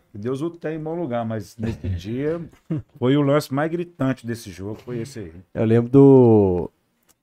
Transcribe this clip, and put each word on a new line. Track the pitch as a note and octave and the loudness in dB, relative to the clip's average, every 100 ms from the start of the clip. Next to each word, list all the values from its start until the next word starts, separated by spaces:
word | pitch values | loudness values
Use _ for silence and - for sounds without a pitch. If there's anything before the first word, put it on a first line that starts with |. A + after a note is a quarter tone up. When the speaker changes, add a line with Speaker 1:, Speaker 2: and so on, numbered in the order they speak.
| _ | _
Speaker 1:
Que | G2+ | -12
Deus | A2+ C3+ | -10 -8
o | E3 | -8
tenha | E3 D#3 | -10 -10
em | D#3+ | -10
bom | D#3 | -8
lugar, | E3+ D#3+ A#2+ | -8 -6 -6
mas | A2+ A2 G2+ - | -6 -8 -10 -10
nesse | A2+ G#2 F#2+ | -8 -8 -8
<laughs> | |
dia | F2+ F#2+ B2 D3 E3+ D#3+ _ _ D#3 - _ | -8 -8 -6 -6 -8 -10 _ _ -10 -10 _
foi | B2 C#3+ | 0 2
o | |
lance | C#3+ D3 - | 2 0 -2
mais | C3+ D#3+ | -4 -4
gritante | E3+ E3+ - C3 B2+ A2+ | -6 -10 -4 -4 -4 -8
desse | A#2 G2+ | -10 -12
jogo, | F2 G2 G#2+ | -14 -12 -12
foi | - A#2+ | -12 -10
esse | A2+ A#2 | -10 -14
aí. | F2 E2+ - | -16 -18 -12
Speaker 2:
Eu | - | -4
lembro | A2+ A#2 A#2+ | 2 2 4
do, | C3+ C#3 C3 A#2+ G#2+ G2 F2+ - - _ _ _ _ | 6 8 8 8 6 4 0 -4 -14 _ _ _ _